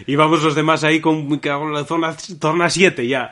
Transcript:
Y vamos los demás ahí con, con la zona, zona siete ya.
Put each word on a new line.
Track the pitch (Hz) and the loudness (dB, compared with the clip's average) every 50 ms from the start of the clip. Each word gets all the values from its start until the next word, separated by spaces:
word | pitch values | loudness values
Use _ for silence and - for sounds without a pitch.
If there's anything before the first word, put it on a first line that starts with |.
| - | -8
Y | - 139 | -2 2
vamos | 147 156 156 165 156 | 2 4 4 4 2
los | 151 160 147 | 2 2 0
demás | 156 156 156 160 147 147 | 0 2 0 0 2 2
ahí | 151 160 156 | 2 2 2
con, | 151 160 156 156 147 139 151 135 | 2 2 0 0 0 -4 -4 -4
con | - 147 143 143 151 156 | -2 -4 -4 -4 -4 -6
la | 151 147 143 | -6 -6 -6
zona, | 147 165 165 160 160 | -4 -4 -4 -4 -4
zona | 156 - - - 180 147 160 156 160 170 170 170 | -6 -8 -12 -16 -10 -4 -2 -2 0 2 0 2
siete | 156 165 190 175 - 143 120 123 | 2 4 4 4 4 2 -2 -2
ya. | 135 127 117 113 | -2 -2 -4 -6